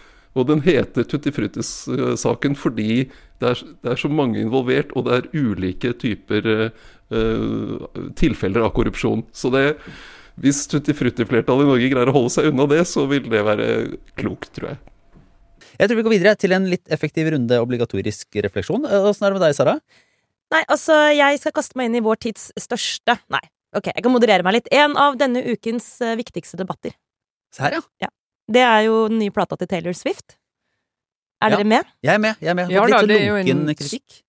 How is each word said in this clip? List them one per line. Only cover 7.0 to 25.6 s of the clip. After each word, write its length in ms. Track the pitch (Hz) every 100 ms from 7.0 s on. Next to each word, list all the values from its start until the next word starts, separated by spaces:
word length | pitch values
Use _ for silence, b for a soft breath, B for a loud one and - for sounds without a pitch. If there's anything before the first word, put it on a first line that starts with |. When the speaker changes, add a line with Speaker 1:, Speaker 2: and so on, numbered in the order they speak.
| -
Speaker 1:
eh, 960 | 113 113 113 110 110 104 - - - 90
tilfeller 500 | - 165 - 95 110
av 100 | 110 -
korrupsjon. 480 | 110 - 120 110 -
Så 180 | - 127
det, 280 | 131 139 151 B B B B B B
hvis 280 | 135 139 -
Tutti 240 | 147 143
Frutti-flertallet 720 | 143 123 - 110 117 - 131
i 60 | 143
Norge 180 | 131 127
greier 220 | 131 123
å 20 | 135
holde 140 | 120 -
seg 160 | 151
unna 160 | 131 143
det, 140 | 160 175
så 220 | - 139
vil 160 | 143 120
det 100 | 110
være 280 | 104 107 113 113 113 - - -
klokt, 320 | 110 90 -
tror 200 | - -
jeg. 40 | - - _ _ - _ _ _ _ b b
Speaker 2:
Jeg 100 | 202
tror 80 | 220
vi 60 |
går 120 | 220 214
videre 180 | 190 208
til 160 | 185
en 120 | 185 190
litt 200 | 175 -
effektiv 400 | 156 151 - 160
runde 280 | 151 117 120
obligatorisk 760 | 120 120 117 98 107 - - 104
refleksjon. 420 | 101 101 95 208
Eh, 140 | 302 202
hvordan 180 | 208 202
er 80 | 202
det 80 | 196
med 60 | 160
deg, 80 |
Sara? 220 | 143 139 285 _ _ _ _ _ _ -
Speaker 3:
Nei, 120 | 320 311
altså, 280 | 302 - 302 302
jeg 240 | 294 277 285
skal 140 | 311
kaste 240 | - - 247
meg 140 | 233
inn 80 | 240
i 40 |
vår 120 | 220 220
tids 240 | 233 - - -
største, 600 | - 240 - - - 233 -
nei, 120 | 139 - _ _ -
ok, 140 | 180
jeg 80 | -
kan 120 | 226
moderere 280 | 247 226 185
meg 140 | 180 233
litt. 120 | -
En 240 | 269 294 285
av 220 | 285 254
denne 220 | 269 240
ukens, 560 | 247 220